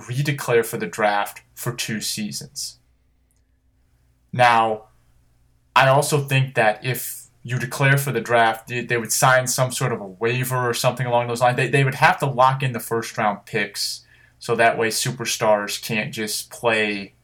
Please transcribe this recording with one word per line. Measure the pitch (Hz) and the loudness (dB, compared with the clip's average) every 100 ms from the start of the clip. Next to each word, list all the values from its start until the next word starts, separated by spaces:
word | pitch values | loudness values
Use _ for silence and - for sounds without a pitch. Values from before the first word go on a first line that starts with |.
redeclare | - 127 147 143 - 120 110 | -8 -4 -2 -2 2 2 2
for | 110 | -4
the | 104 | -8
draft | - 107 101 101 - _ | 0 0 0 -4 -8 _
for | - - | -10 -8
two | - - 110 | -6 -8 -6
seasons. | - - 104 - - - - - _ _ _ _ _ _ _ _ _ _ _ _ _ _ _ | -6 -6 -8 -10 -14 -12 -14 -14 _ _ _ _ _ _ _ _ _ _ _ _ _ _ _
Now, | 123 123 117 113 110 - _ _ _ _ _ _ _ _ - | 4 6 6 4 0 -8 _ _ _ _ _ _ _ _ 4
I | 135 | 6
also | 135 147 151 | 4 2 -2
think | 139 135 131 - | 0 0 0 0
that | 110 - 135 | 0 0 -4
if | 123 - - - _ | -6 -8 -12 -18 _
you | 117 123 | -8 -6
declare | 117 - 139 139 | -6 0 2 4
for | 139 | 2
the | 113 | -4
draft, | 107 120 113 110 - | 0 4 4 0 -6
they, | 123 117 | -6 -2
they | 120 | -4
would | 107 | -2
sign | - 135 127 127 | 2 4 4 2
some | - 127 | -2 -2
sort | - 127 | -2 -4
of | 110 | -4
a | 101 | -8
waiver | 92 117 120 127 127 120 | -4 -2 -2 -2 -2 -2
or | |
something | 117 131 117 127 | 0 0 0 0
along | 120 120 | 0 0
those | 120 | 2
lines. | 123 127 | 2 2
They, | 127 | 0
they | 139 | 2
would | 135 135 | 2 4
have | 160 180 | 4 4
to | 139 | -2
lock | 117 131 135 | 4 4 4
in | 131 | -4
the | 117 | -6
first | - 117 113 - | -4 -4 -4 -2
round | 110 101 - | -2 -2 -6
picks, | 110 101 - - - _ _ _ _ | -4 -4 -6 -8 -8 _ _ _ _
so | - 113 | -4 2
that | 117 - | 2 2
way | 113 | -2
superstars | 110 123 - 117 - 110 104 101 - | -2 -4 -4 -6 -2 2 2 0 -8
can't | - 113 107 | -6 -4 -4
just | - 107 - - | -6 -6 -6 -10
play | - 117 110 107 101 98 _ | -4 0 0 0 -4 -10 _